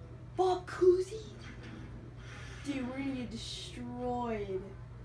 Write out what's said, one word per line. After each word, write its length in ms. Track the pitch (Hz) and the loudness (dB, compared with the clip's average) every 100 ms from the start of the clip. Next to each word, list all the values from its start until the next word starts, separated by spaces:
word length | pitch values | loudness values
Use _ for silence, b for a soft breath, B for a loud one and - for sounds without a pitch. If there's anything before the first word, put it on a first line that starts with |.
| - - - - | -12 -12 -10 2
Bob 300 | 370 359 - | 4 4 0
Cousy. 680 | - 359 359 370 440 - - - - - - - - - - - - - - 285 | 8 10 10 6 -2 -8 -10 -10 -10 -10 -10 -10 -10 -12 -12 -12 -10 -10 -8 -4
Dude, 220 | 269 247 | -2 -2
we're 100 | 262 | -2
gonna 160 | 277 | -2
get 160 | 254 233 | -2 -2
destroyed. 1300 | 226 - - - - 240 247 247 247 240 214 196 185 190 - - - | -4 -6 -6 -8 -8 -6 -2 0 0 0 0 0 -2 -4 -10 -12 -10